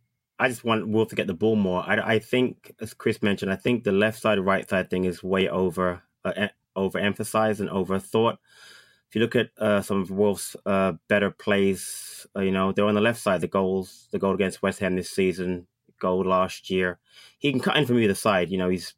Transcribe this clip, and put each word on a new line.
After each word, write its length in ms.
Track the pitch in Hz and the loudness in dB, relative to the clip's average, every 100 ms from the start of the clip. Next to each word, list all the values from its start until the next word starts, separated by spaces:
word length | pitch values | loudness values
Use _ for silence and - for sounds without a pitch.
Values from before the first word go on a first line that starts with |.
| _ _ _ - | _ _ _ -2
I 100 | 127 | -2
just 160 | 120 120 | -2 0
want 220 | 110 95 | 0 2
Wolf 220 | 107 107 | 0 0
to 60 | 95 | -2
get 120 | 90 | -4
the 60 | |
ball 220 | 82 110 110 | 0 2 4
more. 280 | 95 90 85 | 2 0 0
I, 280 | 107 98 110 | 0 2 0
I 40 | |
think, 540 | - 127 127 - - - | 2 2 2 -2 -18 -14
as 120 | 113 | -14
Chris 280 | - 127 107 | -4 -2 0
mentioned, 300 | 104 95 98 | 0 0 -2
I 40 | 95 | -2
think 280 | 127 120 | 0 0
the 80 | 107 | 2
left 280 | 98 110 110 | 2 2 0
side, 200 | 110 101 | 0 2
right 280 | 95 95 - | 2 0 0
side 220 | 95 90 | -2 0
thing 160 | 92 92 | 0 -2
is 180 | 85 | -2
way 240 | 92 95 95 | -2 0 2
over, 540 | 92 92 85 90 87 _ _ 92 | 2 0 0 -2 -4 _ _ -6
uh, 80 | 90 | -2
e-, 200 | 101 - _ - | -4 -6 _ -4
overemphasized 840 | 98 - 101 - 107 110 110 104 | -2 0 -2 -2 -2 0 0 0
and 80 | 95 | -2
overthought. 680 | 95 90 95 - 113 117 - _ - - - _ _ _ | -2 -2 -2 0 2 2 0 _ -20 -20 -20 _ _ _
If 60 | 107 | -2
you 60 | |
look 140 | 120 123 | 0 0
at, 140 | 110 - | -2 -2
uh, 240 | 107 101 | 0 0
some 200 | - 98 | 0 -2
of 100 | 90 | -2
Wolf's, 440 | 98 104 95 - - - | 0 0 0 -6 -8 -2
uh, 280 | 98 95 80 - | 0 0 -2 0
better 220 | 104 98 | 2 0
plays, 960 | - - 101 98 92 - - - - - 101 | -2 0 2 2 0 -6 -14 -16 -18 -10 -4
uh, 60 | |
you 100 | 95 | -2
know, 200 | 95 95 | 0 0
they're 140 | 98 104 | 0 2
on 100 | 104 | 2
the 60 | |
left 180 | 113 117 | 0 0
side. 220 | 104 90 | 0 -2
The 60 | 85 | 0
goals, 600 | 98 92 95 90 - - | 0 0 -2 -4 -14 -8
the 80 | 101 | -2
goal 140 | 98 | 0
against 300 | 92 95 - | 0 -2 -2
West 160 | 98 - | -4 -2
Ham 160 | 95 92 | -2 -2
this 160 | 87 | -4
season, 560 | - 95 87 92 90 90 _ _ - | 0 0 0 -4 -4 -8 _ _ -6
goal 260 | 95 92 92 | -2 0 2
last 440 | 92 92 - - | 0 0 -4 -4
year. 260 | 92 92 87 _ - - _ | -2 -2 -4 _ -20 -20 _
He 140 | 143 | -2
can 80 | 131 | 0
cut 180 | 165 151 | 0 0
in 80 | 123 | 2
from 140 | 120 | 2
either 160 | 107 98 | 2 2
side. 340 | 110 95 87 | 0 0 0
You 80 | 92 | -2
know, 120 | 90 | 0
he's 260 | 92 - | -2 -6